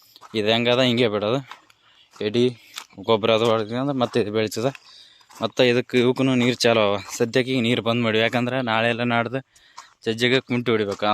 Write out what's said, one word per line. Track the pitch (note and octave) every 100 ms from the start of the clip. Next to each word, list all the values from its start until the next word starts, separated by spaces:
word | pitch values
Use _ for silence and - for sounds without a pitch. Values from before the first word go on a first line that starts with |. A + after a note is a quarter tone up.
| _ - - A2
ಇದು | G#2 A2+
ಹೆಂಗದ | A#2+ B2 B2+
ಹಿಂಗೆ | A#2+ A#2+ G#2
ಬಿಡೋದು. | G#2 C3 C3+ - _ _ _ _ _ - G#2
ಎಡಿ | A2+ B2 A#2+ - - - - F#2+
ಗೊಬ್ಬರ | A2+ A2 A2
ಅದು | A#2
ಹೊಡೆದ್ವಿ | A2+ G#2+ A#2+ C#3
ಅಂದ್ರೆ | C#3 A#2+
ಮತ್ತೆ | B2 G#2
ಇದು | G#2+
ಬೆಳೀತದೆ. | A2 - A#2+ C3+ - - - _ _ -
ಮತ್ತು | A2+ - B2+
ಇದಕ್ಕೆ | A#2+ A#2 B2+
ಇವಕ್ಕೂ | A#2+ C3 C3+ B2+
ನೀರು | B2 A#2+
ಚಾಲು | A#2+ A2+ G#2
ಅವ. | G2+ - -
ಸದ್ಯಕ್ಕೆ | A#2+ B2 B2 C3
ಈಗ | A2+
ನೀರು | B2 A2
ಬಂದ್ | A#2 A#2
ಮಾಡಿವಿ, | G#2+
ಯಾಕಂದ್ರೆ | A2+ A#2+ B2 B2+ B2
ನಾಳೆ | A2 A#2
ಎಲ್ಲ | A2+ A#2+
ನಾಡ್ದು | A#2 A#2 C3 - _ _ - - _ -
ಸಜ್ಜೆಗೆ | A2+ B2 C3 -
ಕುಂಟಿ | B2 A#2+
ಹೊಡಿಬೇಕು, | A2 G2+ G2
ಆ | G#2+